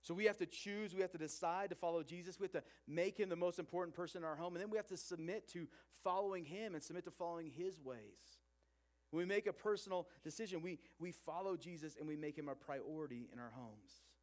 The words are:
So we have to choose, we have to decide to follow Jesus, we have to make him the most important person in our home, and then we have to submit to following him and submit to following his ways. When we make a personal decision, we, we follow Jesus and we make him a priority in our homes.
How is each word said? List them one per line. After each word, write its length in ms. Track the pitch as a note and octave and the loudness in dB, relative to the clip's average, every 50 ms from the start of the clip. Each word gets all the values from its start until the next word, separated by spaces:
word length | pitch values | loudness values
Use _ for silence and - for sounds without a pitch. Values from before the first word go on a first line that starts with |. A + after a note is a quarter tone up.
So 140 | - - E3+ | -4 -2 0
we 100 | F3+ G#3+ | 8 8
have 140 | G#3+ G3+ G3+ | 8 8 8
to 80 | F#3 | 0
choose, 480 | - - - - G3 G3+ G#3 G#3+ G3+ E3+ | -2 -2 -4 -2 -2 0 0 0 -2 2
we 80 | F#3 G3 | 2 2
have 100 | - F#3 | 2 2
to 60 | E3+ | -2
decide 500 | D#3 D3+ - - - E3+ E3+ F#3 G3+ G3+ | -2 -2 -2 0 2 2 2 2 2 0
to 60 | F3+ | 0
follow 280 | - - E3+ E3+ E3+ D#3 | 2 2 4 4 4 2
Jesus, 380 | - E3 F3 F3 F3 F3 - | 0 -6 -6 -6 -8 -4 -2
we 40 | F#3+ | -2
have 80 | F3+ - | 0 0
to 100 | E3 - - - - _ | 0 -2 -2 -16 -20 _
make 340 | - C#3+ D#3+ F3 G3 - - | -2 2 4 4 4 4 2
him 80 | G#3+ F#3 | 2 2
the 80 | F3 | 4
most 220 | E3 F3 F3+ F3 - | 4 4 4 4 2
important 360 | E3+ - - F3 F3+ F3 E3 | -2 0 0 0 0 0 -2
person 280 | - F3 D#3+ - F#3+ E3 | -4 -4 -4 -2 -2 -2
in 20 | |
our 120 | D#3+ D#3 | -2 0
home, 180 | D3 E3 F3+ F3+ | 0 0 -2 0
and 80 | E3+ F#3+ | 0 -2
then 80 | G#3+ | 2
we 80 | G#3+ G#3+ | 2 0
have 80 | G3+ | 2
to 100 | G3+ F#3+ | 0 -4
submit 500 | F3 - - F3+ E3 D#3+ E3 F#3+ A3 - - | -4 -4 -4 -4 -2 -2 -2 -2 -2 -2 -4
to 200 | - A2+ - - - - - _ - - - | -6 -4 -4 -6 -8 -14 -20 _ -14 -2 2
following 440 | F#3+ F3+ F#3+ G3+ G3+ F#3+ F#3 E3 | 4 4 6 4 4 2 0 -2
him 280 | C#3 D#3+ G3 A3 A3 F3+ | -4 -4 -2 -2 -2 -2
and 80 | D#3 C#3+ | -2 -4
submit 220 | - F3 F3 F3 | -2 -4 -4 -4
to 60 | F3 | -4
following 400 | E3 - F3+ E3+ E3+ E3+ E3 D#3 | -4 -2 -2 0 0 -2 -4 -4
his 280 | C3 C#3 F3+ F#3+ F#3 D#3+ | -4 -2 -2 -2 -2 -2
ways. 600 | D3 C3 B2+ A#2 G#2+ G2+ - - - - - - _ _ _ _ _ _ _ _ _ _ _ _ _ _ | -6 -6 -6 -6 -8 -12 -16 -16 -18 -20 -20 -20 _ _ _ _ _ _ _ _ _ _ _ _ _ _
When 80 | - D#3+ | 0 0
we 80 | F3 | 2
make 200 | F3+ G3 G#3 G#3+ | 4 4 4 4
a 60 | G#3 - | 4 0
personal 560 | - - G#3+ G#3 G3 - G3 F#3+ F3+ F3 - - - - | 2 4 4 4 4 2 0 0 0 0 -2 -8 -8 -8
decision, 400 | D#3 D3+ - A3+ G3+ F#3 E3+ D#3+ | -6 -4 -2 -2 0 0 0 0
we, 160 | F3+ F3+ D3 - - - _ | 0 -4 -4 -8 -14 -10 _
we 140 | D#3+ F3+ E3 | -4 -4 -4
follow 460 | - - - D#3+ E3+ G3 G3 F#3 E3 | -4 -4 -2 -2 0 2 2 0 0
Jesus 380 | - E3 F3 D#3+ D3 D#3 - - | 0 -6 -6 -4 -6 -6 -6 -4
and 100 | D#3 D#3 | -4 -2
we 80 | D3+ | -2
make 220 | D3+ D3+ D3+ D3+ D#3 | 0 -2 -2 -2 -2
him 100 | D3+ C#3+ | -2 -2
a 60 | C#3 | -4
priority 720 | C#3 - - C#3+ C#3 G#2+ B2 D#3 D#3 D#3 D3 B2 A#2+ A#2+ - | -4 -2 -4 -2 -2 -2 -2 -2 -2 -2 -2 -4 -6 -6 -8
in 80 | - A#2+ | -8 -8
our 140 | A#2+ A#2+ A2+ | -8 -8 -8
homes. 480 | B2+ B2+ A2+ G#2+ G#2+ G2 F#2 - - - - - _ | -8 -10 -10 -10 -14 -16 -18 -20 -20 -20 -20 -20 _